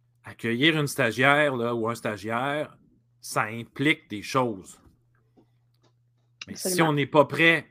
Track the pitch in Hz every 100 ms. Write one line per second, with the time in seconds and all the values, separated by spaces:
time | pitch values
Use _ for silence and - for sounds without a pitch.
0 | _ _ 107 - 117 120 160 156 143 -
1 | 117 113 135 147 147 127 117 120 113 117
2 | 120 104 107 117 135 151 139 - _ _
3 | _ _ - 143 110 117 110 - 143 160
4 | - 104 - 135 123 95 - - - _
5 | _ _ _ _ _ _ _ _ _ _
6 | _ _ _ - - 104 190 180 160 147
7 | 131 151 135 135 165 160 -